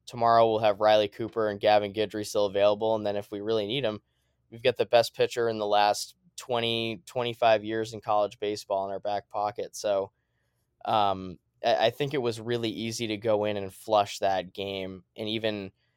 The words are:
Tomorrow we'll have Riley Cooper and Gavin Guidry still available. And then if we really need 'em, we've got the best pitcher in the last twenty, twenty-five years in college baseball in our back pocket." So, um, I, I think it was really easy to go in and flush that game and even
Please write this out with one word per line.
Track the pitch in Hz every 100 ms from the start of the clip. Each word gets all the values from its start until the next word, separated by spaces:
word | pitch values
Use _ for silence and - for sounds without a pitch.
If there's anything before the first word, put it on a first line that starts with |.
| -
Tomorrow | 120 117 117 113
we'll | 110
have | 110 98
Riley | 107 107 104
Cooper | - 113 113 107
and | 101
Gavin | 104 104 104
Guidry | 101 107 107 104
still | 107 101
available. | 98 101 104 110 110
And | 104
then | 101
if | 101
we | 104
really | 104 113 101
need | 131 117
'em, | 104 _ _ _ _ _
we've | 117
got | 127 -
the | 110
best | 120 113 -
pitcher | 117 123 117
in | 110
the | 104
last | 104 104 104 - - _ -
twenty, | - 120 117 113 113 107 -
twenty-five | 127 120 113 117 110
years | 107 110 110
in | 110
college | - 107 101 -
baseball | 104 104 - 98 98
in |
our | 98
back | 101 101 -
pocket." | 107 104 104 92 -
So, | 104 98 98 _ _ _ _ _ _ _
um, | - 110 101 95 92 85 _ _
I, | 117 - 117
I |
think | - 143
it | 147
was | 120 110
really | 110 120 113
easy | 85 113 113 113
to | 104
go | 113 104 104
in | 104
and | 98
flush | - - 107 101 -
that | 98 95 90
game | - 98 98 95 95 - -
and | 107
even | 110 110 104 98 - _